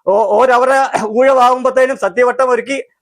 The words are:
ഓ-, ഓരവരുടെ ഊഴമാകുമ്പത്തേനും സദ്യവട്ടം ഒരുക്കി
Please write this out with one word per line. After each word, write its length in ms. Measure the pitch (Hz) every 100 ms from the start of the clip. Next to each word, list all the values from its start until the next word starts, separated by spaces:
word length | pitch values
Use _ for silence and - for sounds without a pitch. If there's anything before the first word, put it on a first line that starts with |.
| -
ഓ-, 200 | 202 208
ഓരവരുടെ 640 | 208 254 247 262 269 254 - 214
ഊഴമാകുമ്പത്തേനും 920 | 220 269 262 247 254 254 254 262 269
സദ്യവട്ടം 540 | 196 185 247 247 262
ഒരുക്കി 340 | 240 208 269 - _